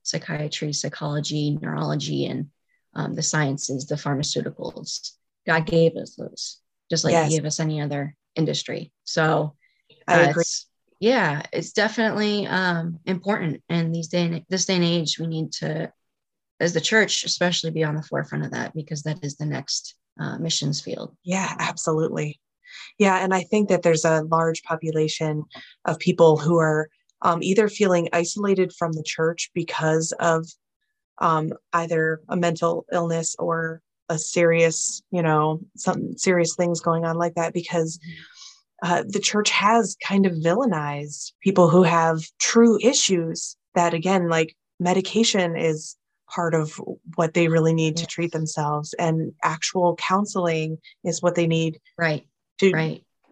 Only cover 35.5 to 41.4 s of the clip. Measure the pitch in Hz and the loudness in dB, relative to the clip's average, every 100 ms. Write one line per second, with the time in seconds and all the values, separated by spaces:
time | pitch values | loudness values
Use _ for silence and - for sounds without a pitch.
35.5 | 160 196 - - 175 - 175 190 180 165 | -2 -8 -6 -2 -2 -4 -4 0 2 2
36.5 | - 175 165 175 165 165 165 175 170 165 | 0 -2 0 0 0 0 0 -2 -2 -2
37.5 | 175 170 170 160 160 165 - - - - | -4 -4 -2 -2 -6 -14 -16 -18 -20 -20
38.5 | - _ - 175 175 208 196 - 208 208 | -20 _ -6 -2 -2 -2 -2 0 0 0
39.5 | - 202 233 208 - - 196 185 165 165 | 2 4 4 2 -4 -2 2 2 2 0
40.5 | 196 269 160 147 143 147 - - - | 2 2 0 -2 -6 -8 -12 -16 -4